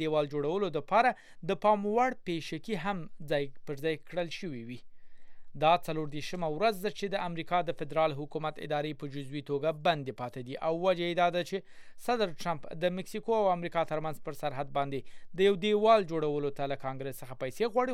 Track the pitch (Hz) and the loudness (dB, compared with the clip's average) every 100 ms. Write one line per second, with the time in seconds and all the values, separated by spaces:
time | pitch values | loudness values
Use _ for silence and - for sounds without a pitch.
0 | 160 151 147 147 143 190 190 151 - 202 | 0 2 2 0 0 0 0 -2 2 4
1 | 254 - - - 165 196 208 208 202 220 | 4 2 -8 -8 -2 2 4 4 4 2
2 | 254 262 - 170 - 160 - 202 175 196 | 2 0 -4 -4 -4 -8 -4 -2 -2 -2
3 | 151 - 147 147 143 - - 139 156 151 | -4 -8 -2 0 0 -4 -6 -4 -2 -2
4 | - 170 170 131 180 123 117 123 - - | -4 -4 -4 -4 -6 -6 -8 -10 -10 -12
5 | - - - - - 139 151 170 - 160 | -10 -8 -8 -8 -8 2 6 6 4 -2
6 | 151 147 - 180 165 151 220 196 202 - | -2 -4 -4 -2 -2 2 2 2 -2 -2
7 | 202 190 180 170 160 180 165 160 147 151 | -2 -2 -2 -4 0 2 2 -2 -2 2
8 | 160 143 151 156 156 151 - 147 151 147 | 2 2 -4 -4 -4 -6 -4 -2 -2 -4
9 | 147 139 135 147 139 143 156 156 160 156 | -8 -8 -6 -8 -4 0 0 2 2 2
10 | 131 117 123 131 123 135 156 165 185 175 | 0 -4 -6 -6 -8 -4 -2 2 4 4
11 | 175 170 175 175 170 196 - - - - | 2 4 4 4 -2 -4 -8 -14 -12 -6
12 | - 240 196 156 175 156 - 165 180 180 | 0 2 2 0 -2 -2 -4 -2 0 0
13 | 185 220 208 226 196 175 170 165 160 156 | -4 -6 0 4 4 2 0 0 0 0
14 | 156 147 - 147 147 131 139 139 139 135 | -2 -4 -6 -4 -4 -2 -2 0 0 -2
15 | - - - 160 196 196 208 208 220 226 | -4 -8 -6 4 4 6 4 4 8 8
16 | 170 160 151 147 143 139 139 135 135 131 | 6 0 0 0 -2 -2 -4 -2 -4 -4
17 | 135 127 - - 131 - 226 220 254 | -6 -6 -10 -6 -6 -2 0 2 0